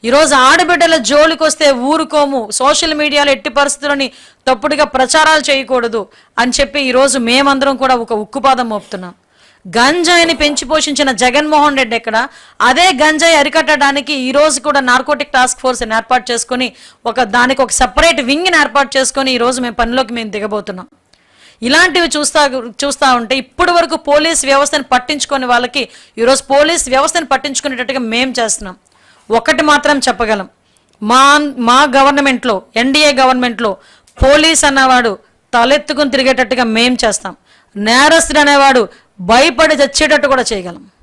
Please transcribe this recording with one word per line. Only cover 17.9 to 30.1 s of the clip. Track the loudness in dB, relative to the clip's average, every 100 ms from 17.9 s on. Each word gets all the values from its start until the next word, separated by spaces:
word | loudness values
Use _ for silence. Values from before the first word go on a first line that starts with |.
| 2 0 0
వింగ్ని | -2 -2 0 0
ఏర్పాటు | 0 0 -2 -2
చేసుకొని | -2 -2 -2
ఈరోజు | 0 -2 -2
మేము | -6 -4
పనిలోకి | -2 -2 -4
మేము | -6 -8
దిగబోతున్నాం. | -8 -6 -6 -8 -14 -16 _ _ _ _ _ -20 _
ఇలాంటివి | 0 2 2 0 -2 -2
చూస్తా, | -2 0 0 -2 -10 -6
చూస్తా | -6 0 0
ఉంటే | 0 -2 -6
ఇప్పటి | -6 -4 0
వరకు | 2 0 -4
పోలీస్ | 0 0 2 -2 0
వ్యవస్థను | 0 2 -2
పట్టించుకొని | -2 -2 -2 -8 -4 -4 0
వాళ్ళకి | 0 0 -6 -8 -12 -20 -2
ఈరోజు | 0 0
పోలీస్ | 2 2 2 0 0
వ్యవస్థను | 0 0 -2 -2
పట్టించుకునేటట్టుగా | -4 -2 -6 -6 -6 -6 -4
మేం | -4 -4 -4 -2
చేస్తున్నాం. | -4 -4 -10 -18 _ _ _ _ _ -2
ఒకటి | 0 0
మాత్రం | 2 2 2 0
చెప్పగలం, | -2